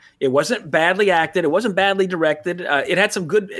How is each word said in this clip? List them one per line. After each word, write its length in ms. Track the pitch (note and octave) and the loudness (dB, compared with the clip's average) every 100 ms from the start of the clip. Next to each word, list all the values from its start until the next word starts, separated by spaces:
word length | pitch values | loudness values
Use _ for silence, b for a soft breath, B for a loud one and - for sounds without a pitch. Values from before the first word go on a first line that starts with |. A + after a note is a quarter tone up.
| b b | b b
It 100 | C3+ | 0
wasn't 420 | C3 D#3+ A3+ F#3 | 2 0 -4 -2
badly 400 | D#3+ E3+ F#3 G#3 | 0 2 2 2
acted. 340 | E3+ D#3+ F#3 | 2 0 0
It 60 | D#3+ | 0
wasn't 260 | E3+ A#3 F#3 | 0 0 0
badly 300 | G3 F#3+ F#3+ | 0 2 0
directed. 580 | F3+ D#3 D3+ F3 F3 | 0 0 0 -4 -6
Uh, 180 | - C#3 - | -2 -2 0
it 120 | F3 | 0
had 140 | G3+ | 0
some 140 | G#3 D#3+ | -2 -2
good, 260 | G#3 G3 - | -2 -2 -2